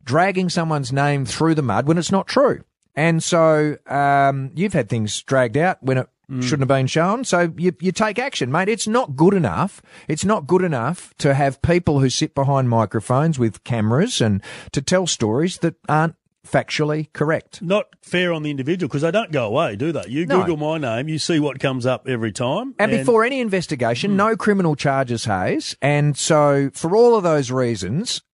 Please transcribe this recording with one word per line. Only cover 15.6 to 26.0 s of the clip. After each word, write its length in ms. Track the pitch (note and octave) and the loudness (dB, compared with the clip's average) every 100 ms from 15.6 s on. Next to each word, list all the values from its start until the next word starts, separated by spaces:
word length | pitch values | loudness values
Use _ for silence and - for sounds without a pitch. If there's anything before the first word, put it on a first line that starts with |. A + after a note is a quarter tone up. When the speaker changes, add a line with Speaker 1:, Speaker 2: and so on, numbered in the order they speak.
Speaker 1:
that 160 | E3+ D#3+ - | -4 -4 -2
aren't 280 | D3+ D#3+ - _ _ - | 0 0 -4 _ _ -2
factually 640 | C#3+ A#2+ - D3+ D3+ D3+ | -2 0 -4 -2 -2 -6
correct. 480 | - D3+ D#3 - - | -4 -2 -2 -4 -12
Speaker 2:
Not 240 | E3+ G#3 - _ | -2 -2 -2 _
fair 300 | - F3+ F3+ | -6 -2 0
on 80 | E3 | -2
the 80 | D3+ | -4
individual, 400 | C#3+ C3 F#3 D#3 | -4 -2 -2 -2
'cause 100 | C#3+ | -2
they 100 | E3 | 0
don't 220 | F#3+ A3+ | -2 -2
go 140 | D3 A2+ | -2 0
away, 280 | B2 D#3+ G2+ | 0 -2 -2
do 140 | D3 | -4
they? 140 | D3 F2+ | -4 -6
You 200 | C3 F3 | -6 0
Speaker 1:
No. 140 | C#4 | 0
Speaker 2:
Google 180 | F3 D#3 | 0 -2
my 180 | D3+ D#3+ | -2 -4
name, 320 | C3+ A2+ D3+ | -2 -4 -4
you 100 | D#3 | -4
see 220 | - E3 | 0 0
what 200 | D3 C3 | 0 -2
comes 260 | C#3+ C3 B2 | -2 -2 -2
up 200 | B2 - | -2 -4
every 260 | B2 A2+ | -4 -4
time. 420 | - B2 E3 C4 - | -4 -4 -4 -6 -2
Speaker 1:
And 140 | G3+ | 0
Speaker 2:
And 80 | A3 | 0
Speaker 1:
before 240 | C3+ A3+ | 2 4
any 160 | A3+ C4+ | 2 0
investigation, 680 | A#3 F#3+ - C#3 A#2 A#2+ G3+ | -2 -2 -2 -2 -2 0 0
Speaker 2:
Hmm. 60 | G3 | 2
Speaker 1:
no 180 | G#3+ A3 | 2 2
criminal 400 | - G3+ F3 D3 | 0 2 2 0
charges, 480 | D3+ C3+ C3 A#2 | 0 0 0 -2
Hayes. 520 | - F#2+ G2 B3+ - - | -2 0 0 -2 -6 -4
And 340 | C#3 D3 | 0 2